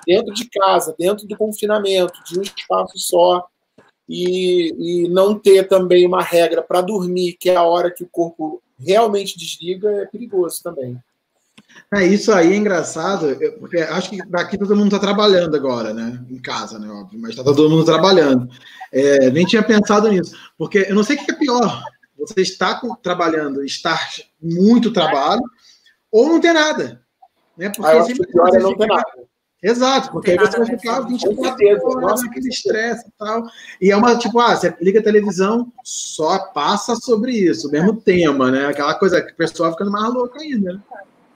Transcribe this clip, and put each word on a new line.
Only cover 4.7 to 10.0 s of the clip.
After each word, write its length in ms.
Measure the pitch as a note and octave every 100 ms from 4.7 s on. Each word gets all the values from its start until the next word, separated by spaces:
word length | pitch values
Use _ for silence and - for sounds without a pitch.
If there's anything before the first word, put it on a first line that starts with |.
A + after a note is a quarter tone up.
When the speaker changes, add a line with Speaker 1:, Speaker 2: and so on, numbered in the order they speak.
| - E3+ F3 E3+
Speaker 1:
e 40 |
não 280 | F3+ G3 G#3
ter 300 | G3+ F#3+ F#3+
também 400 | F#3+ F3+ F3+ F3+
uma 160 | F3+
regra 400 | E3+ E3+ E3 E3
pra 180 | - F3+
dormir, 520 | F#3 G#3+ F3+ F3+ F3
que 180 | F3+ F3+
é 40 | F3+
a 80 |
hora 280 | E3+ F3 F3
que 120 | F3
o 60 | F3+
corpo 540 | F3 E3+ - D#3 - _ _
realmente 580 | C#3 G#3 A3+ G3+ F#3+ -
desliga, 520 | - - E3+ F#3 G#3 G3+